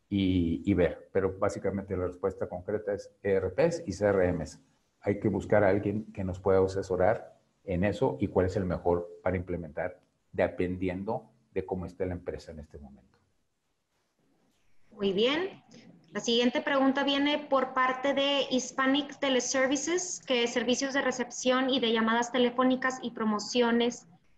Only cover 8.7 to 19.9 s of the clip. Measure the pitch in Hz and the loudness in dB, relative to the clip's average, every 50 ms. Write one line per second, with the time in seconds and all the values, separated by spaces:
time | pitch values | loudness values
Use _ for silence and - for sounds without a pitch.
8.7 | 80 76 - 87 87 85 - - - - - 92 92 90 87 90 87 85 82 76 | -4 -2 0 0 0 0 -2 -6 -10 -6 -4 -2 -2 -2 -4 -4 -6 -8 -8 -8
9.7 | - - 82 90 - - _ _ _ _ _ _ - 98 92 87 - - 92 87 | -8 -8 -8 -8 -8 -12 _ _ _ _ _ _ -2 0 0 0 0 -2 -2 -2
10.7 | 90 90 95 92 90 95 98 107 120 131 - - _ _ _ _ - 95 - - | -2 -2 -2 -4 -4 -4 -4 -6 -6 -6 -8 -14 _ _ _ _ -8 -8 -6 -4
11.7 | 98 92 87 87 - - 95 92 90 80 - 87 78 76 - 87 78 76 73 - | -6 -6 -6 -8 -8 -6 -4 -4 -4 -6 -6 -8 -10 -10 -12 -14 -16 -16 -16 -18
12.7 | - 76 73 69 69 67 _ _ _ _ _ _ _ _ _ _ _ _ _ _ | -18 -20 -20 -20 -20 -20 _ _ _ _ _ _ _ _ _ _ _ _ _ _
13.7 | _ _ _ _ _ _ _ _ _ _ _ _ _ _ _ _ _ _ _ _ | _ _ _ _ _ _ _ _ _ _ _ _ _ _ _ _ _ _ _ _
14.7 | - - - _ 208 208 202 196 180 202 226 262 294 330 381 392 - - - _ | -20 -20 -20 _ -8 -2 -2 0 2 2 2 2 2 0 -2 -6 -8 -12 -20 _
15.7 | - - - - - - _ _ - 208 - 240 233 233 240 247 - 294 - - | -20 -20 -20 -20 -20 -20 _ _ -10 -6 -2 0 2 4 4 2 2 0 0 0
16.7 | 285 269 269 269 262 285 277 285 277 277 285 294 294 294 - - 269 262 247 262 | 2 4 4 4 4 2 2 2 2 2 2 2 0 0 0 0 0 2 2 0
17.7 | - 262 254 254 254 254 262 277 269 277 277 277 285 277 - - 254 247 - - | 0 2 2 2 0 0 0 0 2 2 2 2 2 0 0 0 0 -2 -2 -2
18.7 | - - 262 269 269 294 285 - - - 277 269 262 247 247 - - 262 262 254 | -2 0 2 2 2 2 0 -4 -6 -4 0 2 2 2 0 0 0 2 2 2
19.7 | 285 285 - 320 | 0 0 0 0